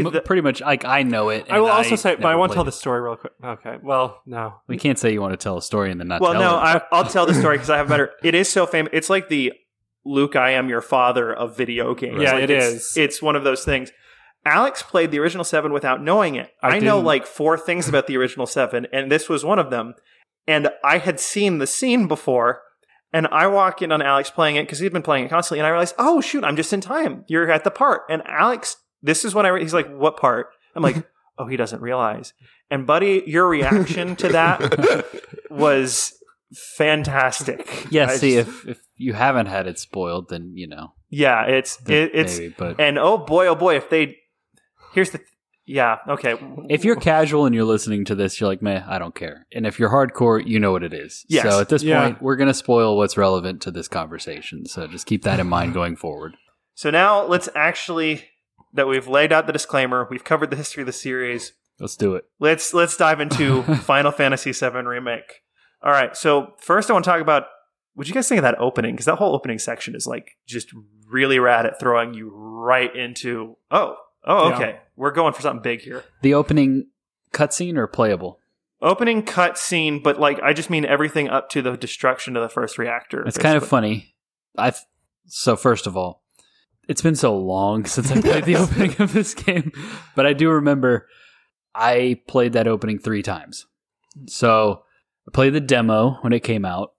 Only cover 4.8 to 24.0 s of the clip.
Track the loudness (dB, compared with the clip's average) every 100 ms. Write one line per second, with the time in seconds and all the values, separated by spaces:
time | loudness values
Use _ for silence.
4.8 | -2 0 0 0 -2 -4 -4 -6 -4 -2
5.8 | -2 -4 -6 0 2 2 2 2 2 2
6.8 | 2 0 2 2 2 4 2 0 0 0
7.8 | 2 0 0 -2 0 2 2 2 0 0
8.8 | -2 -2 0 -2 0 -2 -2 -6 _ _
9.8 | _ _ -4 0 2 2 2 2 0 -4
10.8 | 0 2 2 2 -2 -4 -8 -4 -4 -2
11.8 | -4 -4 -6 -2 0 2 2 2 2 -2
12.8 | -6 0 0 0 -2 0 0 -2 -2 -4
13.8 | -6 _ _ _ _ _ 0 2 2 -2
14.8 | -2 0 0 0 -2 -2 -2 -2 0 -2
15.8 | -2 -2 2 2 2 -2 -10 _ 0 2
16.8 | 4 4 4 0 -2 -2 0 0 -2 -4
17.8 | 0 0 0 -2 -2 -2 -6 -2 -2 -2
18.8 | -4 -6 0 0 0 -4 0 0 0 -4
19.8 | -6 -12 _ _ _ _ 0 2 2 0
20.8 | 2 2 0 -4 -4 0 0 0 -2 -2
21.8 | 0 2 0 -2 0 2 2 0 -8 _
22.8 | _ _ _ -2 0 2 4 4 2 0
23.8 | -2 0